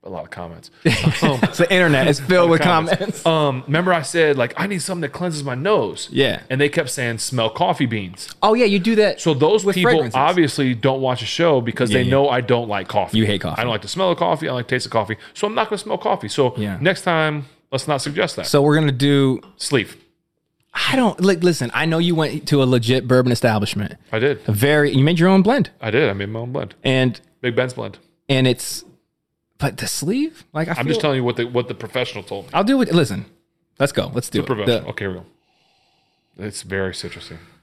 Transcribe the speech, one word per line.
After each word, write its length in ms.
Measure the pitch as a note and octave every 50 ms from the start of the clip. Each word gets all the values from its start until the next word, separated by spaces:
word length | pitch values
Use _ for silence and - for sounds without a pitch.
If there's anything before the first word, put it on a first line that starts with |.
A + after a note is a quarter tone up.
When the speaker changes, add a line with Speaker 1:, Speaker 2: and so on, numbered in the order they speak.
| _
Speaker 1:
a 60 | G2
lot 140 | F#2+ E2 D2
of 60 | -
comments. 400 | - - F2 E2 E2 D#2+ - - _
Speaker 2:
<laughs> 80 | _ _ E3 A#2 - - E3 - -
Speaker 1:
Um, 160 | - D#3 C#3 A#2+ A#2+
Speaker 2:
It's 140 | B2+ - -
the 140 | E3+ -
internet. 360 | G3 F3+ F3+ E3 D3 C3 C3+ -
It's 100 | D3 C3+
filled 120 | C#3 B2+
Speaker 1:
a 60 | F3+ F3+
lot 60 | F3
of 60 | E3+
Speaker 2:
with 100 | E3 D#3
Speaker 1:
comments. 340 | D3 F3+ F3 D#3+ D#3+ E3 F#3 - F#3 G3+ - -
Speaker 2:
comments. 40 | -
Speaker 1:
Um, 360 | E3+ D#3+ D#3+ D3+ C#3+ C3 B2+ C3 -
remember 240 | C#3+ D#3+ F3+ F#3
I 100 | F3+ E3
said, 340 | C#3+ - - E3+ D#3+ D3+ C#3+
like, 160 | C#3 A#2+ B2 -
"I 100 | - E3
need 160 | G3 G3+ F3+
something 200 | - - F#3+ F3
that 100 | D#3+ C#3
cleanses 320 | - - F3 F3+ D#3+ D3 C#3
my 100 | C#3 B2
nose." 540 | B2 C#3+ G3 G#3+ F3 A#2 F#2+ D2+ - - -
Speaker 2:
Yeah. 300 | - A#2+ C3+ A#2+ G2+ - - -
Speaker 1:
And 100 | C3 C3
they 80 | C#3+ D3
kept 220 | D3 E3+ D3+ B2+
saying, 280 | - - B2+ A#2+ A#2 A2
"Smell 320 | - - C3 B2 A2+ A2+
coffee 360 | - - F3 F#3+ E3+ - C#3+
beans." 420 | A#2+ A2+ G#2+ G2 F2+ F2+ - - - - _
Speaker 2:
Oh, 120 | - G#3 A3
yeah, 100 | A#3+ B3
you 160 | G#3 G3 G3+
do 160 | F3 A3+ A3+
that 240 | G#3+ G#3+ G3 - -
Speaker 1:
So 120 | - E3+
those 320 | D3+ C3 D3 D#3+ G#3 A3 F#3
Speaker 2:
with 120 | G3 F#3
Speaker 1:
people 160 | F3+ F3+ -
Speaker 2:
fragrances. 240 | D#3+ D#3+ C#3 A#2+ A2
Speaker 1:
obviously 580 | C3 C#3 D#3 F3+ F3+ E3 C#3 - - C#3+ B2+ B2
don't 260 | A2 G#2 C3+ C3 C3+
watch 180 | C3 B2+ B2 A#2+
the 60 | A#2
show 340 | G#2 - - E3+ E3+ D3+ C3
because 320 | A#2 A#2 A2 - B2+ A2+
Speaker 2:
Yeah, 60 | G#2 B2+
Speaker 1:
they 40 |
Speaker 2:
yeah. 80 | B2 B2
Speaker 1:
know 180 | C3 C#3 C#3 C#3+
I 120 | B2 B2+
don't 260 | B2 G#2+ B2 A#2+ A#2+ G#2+
like 200 | G#2 G2 F#2+ -
coffee. 280 | - G#2+ F#2 - - A2
Speaker 2:
You 80 | A2
hate 160 | G2+ G2+ F#2
coffee. 180 | E2+ E2+ D#2+ -
Speaker 1:
I 20 |
don't 80 | A2+ B2
like 120 | A2+ G#2
the 40 | - G2+
smell 220 | - F3 F#3+ F#3
of 80 | E3+ -
coffee. 280 | E3+ E3+ D#3+ C#3+ D#3
I 20 | C#3
don't 80 | B2+
like 100 | B2 A#2+
the 80 | - C3
taste 120 | B2+ -
of 60 | -
coffee. 260 | - A2+ G#2 G2+ A2 - - - _
So 120 | - -
I'm 80 | G#3 A3
not 140 | A#3 A3 A3
gonna 100 | A3 F#3+
smell 200 | - G#3+ A3 -
coffee. 280 | - - - - - -
So 240 | - - C#3 B2 -
Speaker 2:
Yeah. 220 | - G#2+ G#2 F#2+ F2+
Speaker 1:
next 220 | C#3 F3 F#3+ -
time, 440 | - F#3 E3+ D#3+ D#3 D#3 D3+ D3 C#3 - _ _ _ _
let's 160 | - C3 -
not 160 | D3+ D3 C3+
suggest 320 | - D3 C#3+ D#3+ G3+ E3 -
that. 120 | - - -
Speaker 2:
So 120 | - C#3+
we're 140 | C#3 D3+ D3
gonna 160 | D#3 D#3 D3
do 500 | C3+ A#2+ C#3 C#3+ C#3+ C#3 C#3 C3 C3 - - - _
Speaker 1:
Sleeve. 400 | _ - - D3 B2+ G2 - - - _ _ _ _ _ _ _ _ _ _ _ _ _ _ -
Speaker 2:
I 220 | - - - -
don't, 240 | C4 B3+ G#3+ - -
like, 240 | F3+ G3 F#3+ E3 F3
listen, 260 | F3+ E3 - C3 A#2 -
I 120 | B2 D3+
know 120 | D#3+ D#3+ E3
you 180 | F3 F3 E3+
went 320 | D#3+ D#3 C#3+ A#2 D3+ - -
to 120 | D3 C#3
a 40 | C3
legit 420 | B2+ B2+ B2 A2 A2 C3 C3 -
bourbon 240 | A#2+ B2+ B2+ B2+ B2
establishment. 640 | A#2+ - - A#2+ G#2+ G#2+ G2+ G#2+ - G2+ G#2 - - - _ _
Speaker 1:
I 80 | - A2
did. 220 | A#2 C#3+ C#3 - - -
Speaker 2:
A 40 |
very, 380 | G#2 G2+ B2+ C#3 D3+ D3+ D3 C#3+
you 120 | B2+ C3+ C3+
made 160 | D3+ F3 E3
your 80 | E3+ F#3
own 140 | F#3+ F#3+
blend. 280 | F3+ G#3 B3+ C#4+ F#3+ - _ _
Speaker 1:
I 120 | - A2
did. 180 | G#2 D#3 D#3 A#2
I 20 |
made 180 | F#2+ G2 G2 G2+
my 100 | A2 A2+
own 100 | A#2 B2
blend. 240 | B2+ - - G2 - _
Speaker 2:
And 380 | - - C3 C3 C3 B2+ A2 - _ _ _ _
Speaker 1:
Big 140 | - B2 A#2
Ben's 200 | B2+ B2+ B2+ B2
blend. 240 | - A2 G#2 - - _ _ _ _ _ -
Speaker 2:
And 200 | C#3 C3 C3 B2+
it's, 360 | B2 - - - - - - - _ _ _ _ _ _ _ _ _ _ _ _ _ _
but 180 | C#3+ C#3 -
the 100 | - -
sleeve? 580 | - - - C#3+ D#3 G#3+ C4 D4+ D#4+ D#4 - - _
Like, 140 | - D#3 D#3+
I 60 | -
Speaker 1:
I'm 40 | - B2
Speaker 2:
feel 80 | A#2+
Speaker 1:
just 140 | - - -
telling 180 | - D3+ C#3 C3
you 40 | B2
what 120 | B2 A#2+
the, 80 | A#2+ A#2
what 220 | A#2+ B2 B2+ A#2+ A#2+
the 60 | A#2+
professional 500 | - - G#2+ - B2+ B2 - - G#2 G2
told 220 | - G#2 G2 F3+
me. 40 | -
Speaker 2:
I'll 120 | - D#3+ G3
do 180 | G#3+ C4+ C4+
it. 100 | B3 -
Listen, 340 | - F3 D3 A2 G2+ - - - _ _ _ _ _ _ _ _ _ _
let's 140 | C3+ C#3+
go. 180 | - - F#2+ F#2
Let's 160 | - A#2+ - -
do 100 | - -
Speaker 1:
The 40 |
Speaker 2:
it. 40 | -
Speaker 1:
professional. 340 | - C3 G#2+ G2+ A#2 A#2 G#2+
Speaker 2:
The 80 | - -
Speaker 1:
Okay, 160 | - - G#2
here 60 | G2
we 40 | F2+ F2
go. 1300 | F2+ _ _ _ _ _ _ _ _ _ _ _ _ _ _ _ _ _ _ _ _ _ _ - G2
It's 160 | G#2+ G2+ -
very 280 | - G2 G2 F#2+ F#2+ F#2
citrusy. 440 | F2 - - F2 - E2+ - - F2+ E2 - - _ _